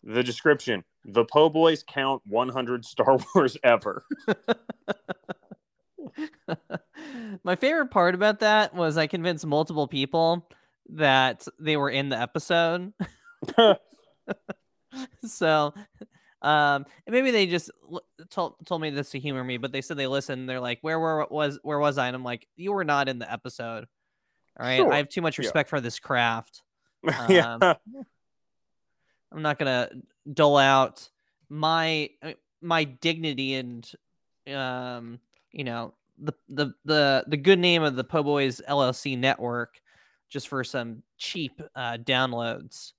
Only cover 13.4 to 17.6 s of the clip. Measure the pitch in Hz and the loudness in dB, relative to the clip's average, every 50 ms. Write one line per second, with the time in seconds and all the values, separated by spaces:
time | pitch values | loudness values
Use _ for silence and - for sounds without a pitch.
13.4 | - - - - 196 214 185 - _ _ _ _ _ _ _ _ _ - 202 _ | -12 0 4 6 8 8 6 4 _ _ _ _ _ _ _ _ _ -12 -12 _
14.4 | _ - - _ _ _ _ _ _ _ - 262 262 - _ _ - 226 - - | _ -18 -18 _ _ _ _ _ _ _ -16 -14 -14 -14 _ _ -14 -14 -4 0
15.4 | - 160 156 151 147 147 - 202 208 _ _ _ 208 _ _ _ _ _ _ _ | 2 4 4 4 2 0 -4 -10 -20 _ _ _ -20 _ _ _ _ _ _ _
16.4 | - 143 151 151 147 143 143 139 139 _ - _ _ - 220 254 262 262 240 214 | 0 2 4 4 4 4 2 0 -2 _ -20 _ _ -2 0 2 2 2 2 2
17.4 | 196 175 175 170 | 2 2 0 -2